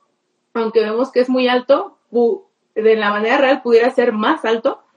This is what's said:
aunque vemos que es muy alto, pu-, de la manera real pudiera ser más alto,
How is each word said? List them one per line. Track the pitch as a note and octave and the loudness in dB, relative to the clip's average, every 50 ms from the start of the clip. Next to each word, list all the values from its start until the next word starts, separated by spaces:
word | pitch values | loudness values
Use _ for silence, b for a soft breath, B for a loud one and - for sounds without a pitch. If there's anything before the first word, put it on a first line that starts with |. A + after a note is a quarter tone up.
| _ _ _ _ _ _ _ _ _ _ - | _ _ _ _ _ _ _ _ _ _ -6
aunque | A#3 A3+ A3 A3 A3+ | -6 -4 -2 0 0
vemos | G#3+ G#3+ G#3+ A#3 C4 B3+ | -2 0 -2 -4 -4 -2
que | - B3 | 0 -2
es | B3+ B3+ | 0 0
muy | B3+ B3+ B3+ B3 | 0 0 0 2
alto, | B3 B3 B3 - C#4 D#4+ G4 G4 - _ _ _ | 0 0 2 2 0 0 0 -6 -14 _ _ _
pu-, | G#3+ A#3+ A#3 A#3 F#3+ - - _ _ _ _ _ - | -2 0 0 0 0 -4 -8 _ _ _ _ _ -6
de | G#3+ G#3+ A3 A3 | 0 2 2 2
la | A3 G#3+ G3+ | 2 0 -2
manera | G#3 G#3 G#3+ A3+ C4 C#4 | -2 -2 -2 0 0 2
real | C4+ B3+ C#4+ C#4 | 2 2 0 0
pudiera | - A#3+ A#3 A3+ A#3+ B3+ | 0 2 2 2 2 2
ser | B3+ C4+ A#3+ A#3 A3 | 0 0 0 0 0
más | G#3+ G#3+ B3+ D#4+ D#4 - | -2 -2 -2 -2 -2 -2
alto, | A3 A3+ A#3 - C4+ - - _ _ _ | -2 -2 -2 -2 -4 -4 -6 _ _ _